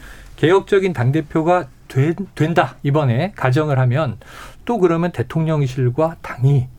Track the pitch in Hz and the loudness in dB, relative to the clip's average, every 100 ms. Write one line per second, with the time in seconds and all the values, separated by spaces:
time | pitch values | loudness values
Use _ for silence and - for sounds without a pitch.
0 | - - - - 147 196 - 202 190 175 | -6 -20 -20 0 2 4 2 0 2 0
1 | 120 147 156 - 160 180 165 - - 131 | 0 0 0 0 2 2 0 -12 -6 -2
2 | 147 165 190 - 156 170 127 - 143 143 | 0 -2 -6 -2 0 2 0 -2 -2 2
3 | 139 113 180 - 131 131 151 131 127 131 | 2 0 -2 -2 0 2 2 2 2 0
4 | 151 98 - - - - - 240 180 165 | -2 -6 -14 -20 -20 -12 -4 2 2 2
5 | 175 170 113 160 160 156 139 127 123 120 | -2 -4 -4 -2 0 0 -2 0 -2 0
6 | 160 165 - - 131 143 127 | -2 -4 -12 -2 2 2 0